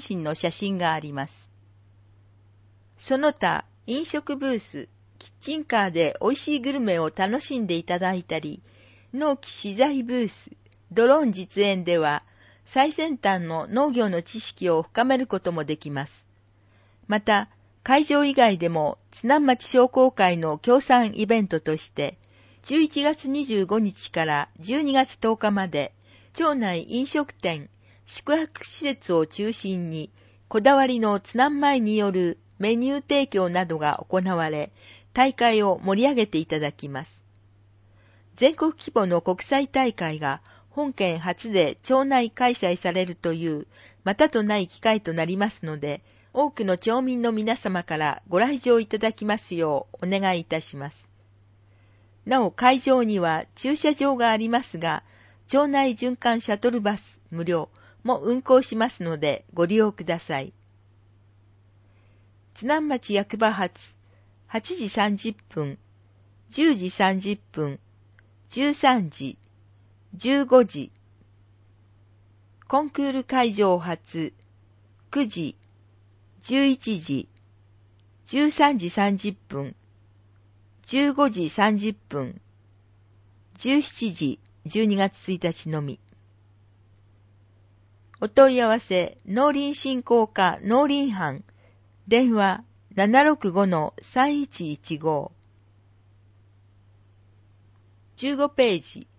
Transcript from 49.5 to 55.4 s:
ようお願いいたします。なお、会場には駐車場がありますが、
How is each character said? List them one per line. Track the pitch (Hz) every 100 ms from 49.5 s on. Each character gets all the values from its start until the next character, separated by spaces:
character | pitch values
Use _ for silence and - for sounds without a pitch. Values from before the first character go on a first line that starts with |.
| 170
よ | 160 139 - -
う | 180
お |
願 | 196 190 175
い |
い |
た | 170 160
し | - 143
ま | 143
す。 | - _ _ _ _ _ _ _ _ _ _ _ _ -
な | 262
お、 | 214
会 | - 247 262
場 | 269 254
に | 226 202
は | 170 160 - -
駐 | 262
車 | 294 302
場 | 294 277
が | 254 233
あ | 220
り | 226
ま | 233
す | - 165
が、 | 165 - - _ _ _